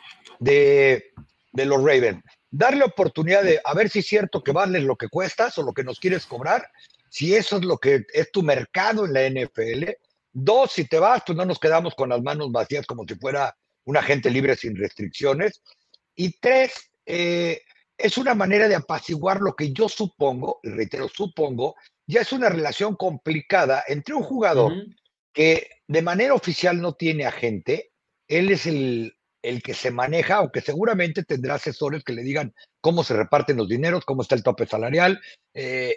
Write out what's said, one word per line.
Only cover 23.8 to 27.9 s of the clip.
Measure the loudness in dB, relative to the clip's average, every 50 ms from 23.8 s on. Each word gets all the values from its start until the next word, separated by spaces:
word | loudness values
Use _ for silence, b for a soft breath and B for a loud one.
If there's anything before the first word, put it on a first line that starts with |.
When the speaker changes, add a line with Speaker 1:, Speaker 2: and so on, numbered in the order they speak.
| -2 -4
Speaker 1:
entre | -6 -6 -6 -6 -4
un | -4
jugador | -4 -4 -2 0 2 2 4 4 4 2
Speaker 2:
Ujú. | 2 -2 -8 -12 -18 _ _ _ _ _ _ _
Speaker 1:
que | 0 2 4 4 4 2 0 -6 _ _ _ -2
de | -2 0
manera | 0 0 0 0 2 2 2
oficial | 0 0 -2 -4 0 0 0 0 0
no | -2 -4
tiene | -4 -2 -2 -2 -2 -2 -2
agente, | -4 -4 -4 -4 -4 -4 -4 -2 -2 -4 -4 -4 _